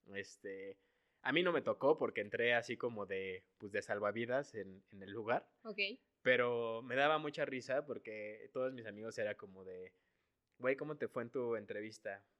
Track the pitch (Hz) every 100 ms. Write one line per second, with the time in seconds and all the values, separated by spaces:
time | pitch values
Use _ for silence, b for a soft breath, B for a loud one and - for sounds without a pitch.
0 | - 98 98 - 104 95 98 98 _ _
1 | _ _ - 147 180 160 - 107 135 156
2 | 120 107 104 113 117 120 117 117 123 113
3 | 98 95 95 92 _ _ 104 101 - 104
4 | 104 107 117 127 143 113 95 92 _ 98
5 | 95 104 107 120 - _ 226 196 196 247
6 | _ _ - 127 123 120 117 113 127 127
7 | 147 156 151 147 139 131 - 127 143 110
8 | - 107 104 107 104 131 131 131 110 101
9 | 110 110 104 104 104 95 92 92 92 _
10 | _ _ _ _ _ _ 123 135 151 147
11 | 113 - 117 131 120 113 104 104 110 110
12 | 107 98 _